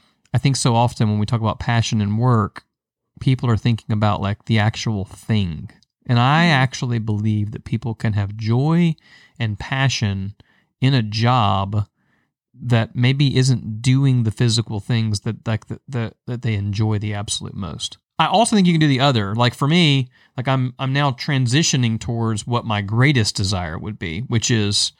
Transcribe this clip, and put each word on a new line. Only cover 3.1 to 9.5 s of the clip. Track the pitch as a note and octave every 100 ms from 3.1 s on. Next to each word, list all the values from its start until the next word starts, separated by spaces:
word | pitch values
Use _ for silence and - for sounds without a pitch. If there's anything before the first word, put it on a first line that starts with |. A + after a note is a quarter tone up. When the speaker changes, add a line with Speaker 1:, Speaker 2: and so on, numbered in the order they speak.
| -
Speaker 1:
people | C#3 C3 B2
are | A2
thinking | A#2+ A2+ -
about, | G#2+ G#2+ G2
like, | G2+ G2+ -
the | A2
actual | G#2 - A#2+ G#2 F#2
thing. | - - A2 F#2 D#2 - _ _ _ -
And | A#2+
I | B2+ D#3 E3+
Speaker 2:
Mm-hmm. |
Speaker 1:
actually | C#3 B2+ - B2+ A#2
believe | A2 G#2 A2 G#2+ G#2
that | - -
people | A2+ A#2
can | A2 A2+
have | G#2 G2+ G#2+
joy | G#2+ A#2+ D3 E3 E3+ D#3 _ - _ -
and | A2+